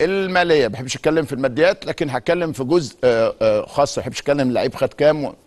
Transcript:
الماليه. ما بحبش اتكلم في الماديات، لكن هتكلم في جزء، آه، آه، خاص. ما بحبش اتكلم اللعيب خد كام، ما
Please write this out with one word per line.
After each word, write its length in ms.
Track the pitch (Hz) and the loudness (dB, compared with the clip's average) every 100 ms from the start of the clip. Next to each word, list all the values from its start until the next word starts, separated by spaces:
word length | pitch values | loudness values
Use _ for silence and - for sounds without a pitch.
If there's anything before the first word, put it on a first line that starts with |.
الماليه. 600 | 160 196 190 180 175 156 | -2 0 0 0 2 4
ما 100 | 117 | 2
بحبش 240 | 104 131 135 | -2 -8 -4
اتكلم 280 | 160 160 | 0 0
في 80 | 147 | 0
الماديات، 540 | 131 131 120 170 - 147 | -2 -4 2 2 2 -4
لكن 240 | 156 151 | -6 -4
هتكلم 420 | 123 139 170 165 | -2 -2 -2 -2
في 120 | 131 | -4
جزء، 320 | 131 175 139 - | 0 0 -2 -2
آه، 300 | 127 113 113 - | 2 2 2 0
آه، 240 | 110 107 - | 0 2 0
خاص. 320 | - 143 - | 0 0 -2
ما 40 | |
بحبش 180 | 117 - | -8 -6
اتكلم 280 | - 143 127 | -2 0 0
اللعيب 260 | 113 123 | 0 -2
خد 180 | - 135 | -2 -4
كام، 300 | - 147 151 | 2 2 2
ما 120 | 135 - | -2 -10